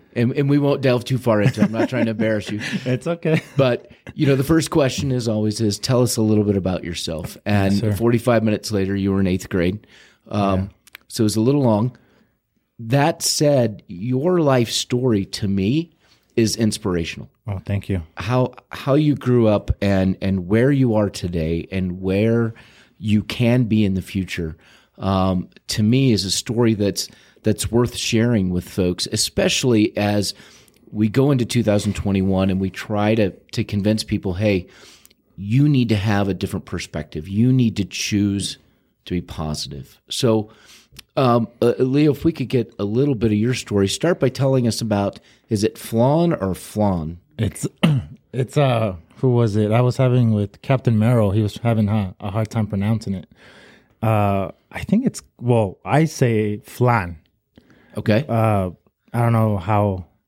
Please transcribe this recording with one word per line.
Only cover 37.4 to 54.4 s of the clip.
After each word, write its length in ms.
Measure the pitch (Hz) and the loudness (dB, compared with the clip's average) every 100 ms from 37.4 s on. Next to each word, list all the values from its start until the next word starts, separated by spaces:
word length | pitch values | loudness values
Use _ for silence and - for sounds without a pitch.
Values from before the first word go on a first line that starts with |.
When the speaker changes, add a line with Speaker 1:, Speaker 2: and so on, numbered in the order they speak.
| 123 | 2
Speaker 1:
need 240 | 131 117 101 | 4 2 0
to 80 | |
choose 760 | 90 - - 104 101 101 - - _ _ _ _ | -6 -6 -2 0 0 0 -4 -10 _ _ _ _
to 100 | - | -8
be 60 | 90 | -6
positive." 800 | 85 - 78 76 - 69 67 _ - | -6 -8 -8 -6 -8 -12 -16 _ -12
So, 420 | - 127 110 107 - - - _ - - - | -2 0 0 -2 -12 -20 -20 _ -20 -10 -2
um, 300 | 131 120 113 - | 2 2 0 0
uh, 140 | 117 - | 0 2
Leo, 340 | 127 139 151 | 0 2 2
if 120 | 143 | 2
we 80 | 165 | -2
could 160 | 165 131 | -2 -2
get 240 | 131 113 - | -2 -2 -4
a 60 | |
little 300 | 101 113 147 123 | -4 0 0 0
bit 140 | 113 | 0
of 60 | 104 | 2
your 160 | 113 | 0
story, 320 | 123 - 101 98 | -2 -2 0 0
start 300 | - 165 180 | 0 0 0
by 100 | 135 | 0
telling 380 | - 135 135 120 | 0 0 2 0
us 140 | 107 | 0
about, 400 | 113 104 101 - _ _ - | -2 0 -2 -4 _ _ -4
is 140 | 107 | 0
it 140 | 107 - | 0 -2
Flan 540 | - 113 127 151 170 | -4 0 2 4 2
or 220 | - 95 | 0 -2
Flan? 640 | 90 - 104 104 90 78 85 _ - | -6 -6 -2 0 0 -4 -10 _ -4
Speaker 2:
It's, 280 | 104 - - _ 165 139 | -4 -4 -10 _ 0 0
<clears throat> 320 | 78 - _ | -2 -12 _
it's, 240 | 120 127 151 | -6 -4 0
uh, 400 | 139 120 110 87 - - | 2 2 -2 -6 -14 -2
who 140 | 131 | 0
was 240 | 120 117 104 | 2 2 2
it? 140 | 107 | 2
I 100 | 113 | 2
was 140 | 123 - | 2 2
having 340 | 131 127 117 | 2 4 2
with 300 | 107 101 - | 2 0 -4
Captain 360 | - 135 - 113 | -2 0 2 2
Merrill. 320 | 110 123 104 | 4 4 2
He 100 | 101 | 2
was 160 | 104 - | 0 -2
having 300 | 117 113 104 | -2 2 2
a, 260 | 110 92 92 | 0 -2 -6
a 100 | 104 | -8
hard 200 | 101 110 | -4 -4
time 160 | 117 104 | -2 -2
pronouncing 480 | 101 101 113 - | -2 0 -2 -2
it. 140 | 95 - _ - - - - _ _ | -8 -10 _ -20 -20 -20 -20 _ _
Uh, 480 | 110 110 101 98 | 0 2 2 0